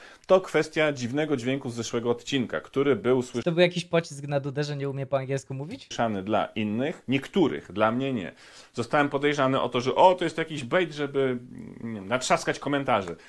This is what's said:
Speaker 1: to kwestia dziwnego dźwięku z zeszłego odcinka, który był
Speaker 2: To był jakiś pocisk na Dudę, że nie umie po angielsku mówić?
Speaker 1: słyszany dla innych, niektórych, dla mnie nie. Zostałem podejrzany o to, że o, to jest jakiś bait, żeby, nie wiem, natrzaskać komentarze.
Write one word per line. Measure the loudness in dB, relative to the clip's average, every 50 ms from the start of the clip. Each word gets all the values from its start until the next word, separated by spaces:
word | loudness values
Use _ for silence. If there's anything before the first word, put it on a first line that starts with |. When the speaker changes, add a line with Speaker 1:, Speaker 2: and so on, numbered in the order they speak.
| -14 -20 -20 -6 _
Speaker 1:
to | 4 4 4
kwestia | 4 4 2 2 2 2 2 2 2 2
dziwnego | 2 0 -4 -2 0 0 0 0 0
dźwięku | 0 0 0 -2 -2 -4 -6
z | -6
zeszłego | -6 -6 -4 -4 -2 0 0
odcinka, | -2 -2 -2 -4 -2 -2 -2 -2 -4 -6
który | -6 -4 0 0 2 2 2
był | 2 2 2 2 2 2 -2 -4 -4 -2
Speaker 2:
To | 0
był | 2 4
jakiś | 4 4 2 -2 -4
pocisk | 0 0 0 0 -2 -8 -10 -6 -4
na | -2 -2
Dudę, | -2 -2 -4 -4 -4
że | -4 -4
nie | -6 -4 -4
umie | -4 -6 -6
po | -2 -2 -4
angielsku | -2 -2 -4 -4 -4 -6 -10
mówić? | -8 -8 -10 -12 -14 -14
Speaker 1:
słyszany | -10 -4 -2 0 0 0 -2
dla | -2 0 0 0 0
innych, | 0 -2 -4 -2 -2 0 -2 -2 -2 -4 -6 -4 -2
niektórych, | -2 0 0 0 2 4 4 4 2 -2 -8 -6
dla | 0 2 2 2
mnie | 2 0 -2 -2
nie. | -2 -4 -6 -8 -10 -16 -20 -20 -20 -20 -20 -12 -6
Zostałem | -6 -4 0 2 2 2 2
podejrzany | 0 0 0 0 2 2 2 2 2 2
o | 0 0
to, | 0 0
że | 0 2 4
o, | 6 8 6 6
to | 4 0
jest | -2 -2 -4
jakiś | -6 -4 -6 -8 -4
bait, | 0 0 2 2 0
żeby, | -2 -4 -4 -2 0 0 2 2 0 -2 -6 -10 -14 -14 -14 -14 -14 -12
nie | -10 -10 -8
wiem, | -8 -4 -2
natrzaskać | -2 0 2 2 2 2 2 -2 -4 -2
komentarze. | -2 -2 -2 0 2 2 2 2 2 -2 -8 -12 -14